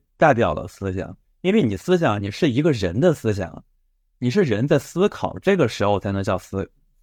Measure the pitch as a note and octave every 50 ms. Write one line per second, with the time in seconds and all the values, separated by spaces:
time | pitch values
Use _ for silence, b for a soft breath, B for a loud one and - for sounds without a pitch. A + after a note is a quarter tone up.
0 | _ _ _ - E3+ D#3 B2+ A2+ A2 F2 D2+ - - F2+ - - G2 G2 F#2 F#2+
1 | E2 - F2+ _ _ _ _ _ - F3 G#3 A3+ D#3 A2 G2 F#2 - - F#3 F3
2 | E3 B2+ G#2 G2+ G2 G2 - - F#3 D3+ A2 B2+ D3+ E3+ C#3 A2 F#2+ F2 F2 A2+
3 | D3+ F3+ D3 - - A2 G#2 G#2 F2+ E2 - - - _ _ _ _ _ _ _
4 | _ _ _ - B2 B2 B2 G#3 F#3+ C3+ G#2 G2+ B2+ D3 E3 C#3 - - - E3+
5 | G3 G#3 - - - - - - - F3+ G3+ F3+ C#3 A2 - - G2+ G2+ G2+ F#2+
6 | - G2+ G2 G2 G2 G2+ G2 F2 - - - F#2+ F#2 - _ _ _ _ _ _